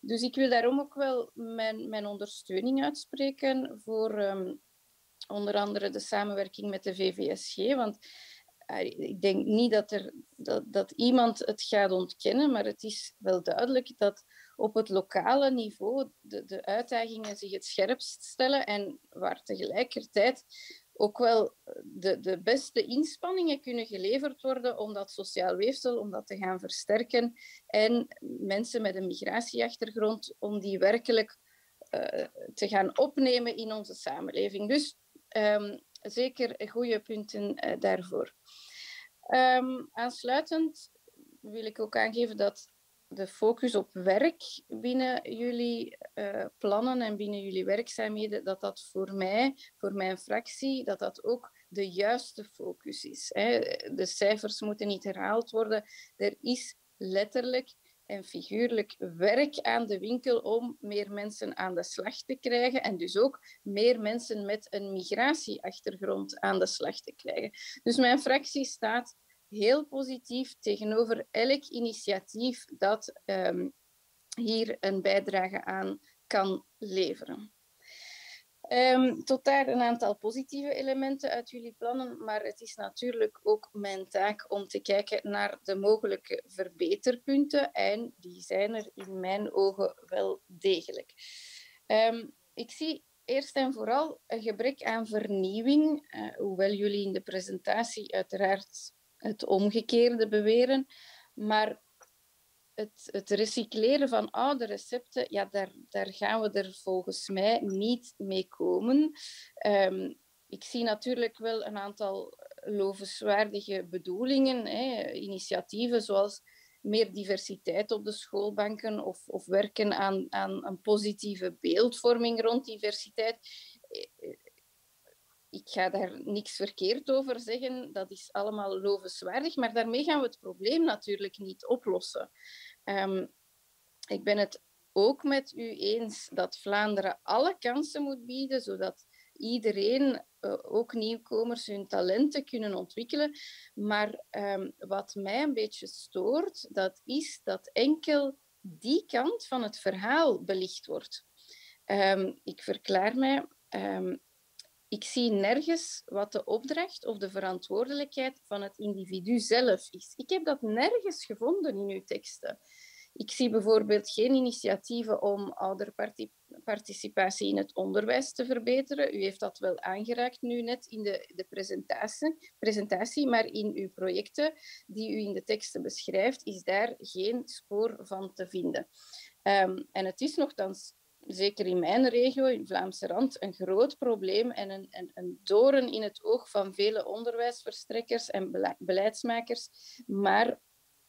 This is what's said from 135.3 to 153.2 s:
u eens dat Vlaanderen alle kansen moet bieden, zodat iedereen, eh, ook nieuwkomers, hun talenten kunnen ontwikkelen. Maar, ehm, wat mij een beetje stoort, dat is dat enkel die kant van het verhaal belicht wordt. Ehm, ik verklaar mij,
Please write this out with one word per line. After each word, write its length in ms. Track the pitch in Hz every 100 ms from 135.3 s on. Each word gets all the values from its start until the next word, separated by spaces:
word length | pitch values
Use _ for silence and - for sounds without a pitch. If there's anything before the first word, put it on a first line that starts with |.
| 277 277
u 180 | - 233
eens 580 | 214 202 226 226 214 -
dat 260 | - 180 -
Vlaanderen 600 | 202 202 214 202 190 -
alle 340 | - 220 311 381
kansen 440 | 240 254 302 294
moet 240 | 285 269 240
bieden, 340 | 254 269 262
zodat 460 | 226 190 190 - _ _ _
iedereen, 920 | _ 220 240 220 196 202 262 277 254 - _
eh, 180 | - -
ook 300 | - 208 240
nieuwkomers, 720 | 233 214 226 - 220 233 233 -
hun 200 | 202 190
talenten 580 | 196 180 202 294 294
kunnen 300 | 277 240 214
ontwikkelen. 580 | 190 180 - 240 294 302 294 - - -
Maar, 500 | - 208 208 214 220 -
ehm, 400 | - 202 196 190 -
wat 360 | 190 196 196
mij 280 | 202 196 226
een 120 | 302
beetje 320 | 233 214 - 190
stoort, 880 | - - 190 185 262 392 - -
dat 260 | - 190 -
is 360 | - 269 311 -
dat 260 | - 190 -
enkel 640 | - 247 311 311 294 277 269 _ _
die 440 | 196 156 220 320 -
kant 400 | 247 277 466 -
van 160 | 262
het 160 | 214 -
verhaal 640 | 196 185 208 285 320 196
belicht 420 | - 190 185 - -
wordt. 400 | 156 - - _ _ - - - -
Ehm, 480 | - 202 190 196 190 -
ik 180 | - -
verklaar 540 | - 202 - 190 202
mij, 300 | 247